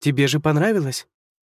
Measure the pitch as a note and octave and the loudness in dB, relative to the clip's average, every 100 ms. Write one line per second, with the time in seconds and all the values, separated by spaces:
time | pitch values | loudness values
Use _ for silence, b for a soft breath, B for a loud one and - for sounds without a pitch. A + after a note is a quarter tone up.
0 | D3 C3+ C#3 D3 D#3 D3+ G3+ G#3 C#3 - | -2 0 0 0 0 2 2 0 -2 -6
1 | - _ _ _ | -14 _ _ _